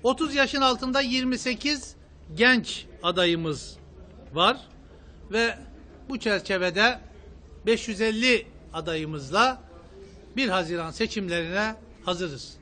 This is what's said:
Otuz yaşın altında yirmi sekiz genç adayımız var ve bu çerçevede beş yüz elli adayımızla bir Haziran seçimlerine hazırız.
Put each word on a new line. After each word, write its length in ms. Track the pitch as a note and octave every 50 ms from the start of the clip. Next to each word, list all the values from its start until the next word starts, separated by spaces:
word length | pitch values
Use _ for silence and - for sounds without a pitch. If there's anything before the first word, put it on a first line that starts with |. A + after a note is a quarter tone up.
| -
Otuz 320 | A#3+ C4 - E4 D4 C#4
yaşın 260 | C#4+ C4+ - - C#4
altında 400 | C4+ C4 B3 - C4 B3+ B3+ C#4
yirmi 360 | C#4 A#3+ B3 C4 B3+ B3+ B3+
sekiz 580 | - - C4 B3 - - C#4+ D4+ C4 - - - - - - - - - - D#3
genç 500 | D#3+ A3+ B3 B3+ A#3 - - - - - - - - -
adayımız 720 | F3 F3 F3+ F3+ E3+ E3+ E3 E3 D#3+ D3 - - - - - - - - - - - - - - - C3+
var 240 | D#3 F3+ G#3 B3+ - - - - - - - - - - - - - - -
ve 260 | G3 A3 A#3 A#3 G3+ - - - - - - - - - - -
bu 100 | C4+ A#3
çerçevede 800 | - A3+ G3+ F#3 - - G3 F#3 F3+ F3+ E3+ F#3+ G#3+ A#3+ B3 - - - - - - - - - - - - - -
beş 220 | G#3+ A#3 G#3+ -
yüz 140 | A#3 G#3+ F#3
elli 440 | A3 A3 A3 A3 A#3+ B3+ B3 G3 - - - - - - -
adayımızla 880 | D#3+ D#3+ E3+ D#3+ D#3+ D#3 D#3 D#3 D3 C3+ C3 D#3+ G#3 A#3+ C4 C4 - - - - - - - - - - - - - - - -
bir 140 | - C4+ A3
Haziran 420 | F#3 F#3 F3 D#3+ F3 E3+ E3 D#3+
seçimlerine 840 | D#3 - A3 A3 - A3 G3 F3 F3 E3+ E3 E3 F3+ G3 G#3+ A3 A3 A3 - - - - -
hazırız. 520 | F3+ F3+ E3+ F#3 E3 C#3 B2+ - - - -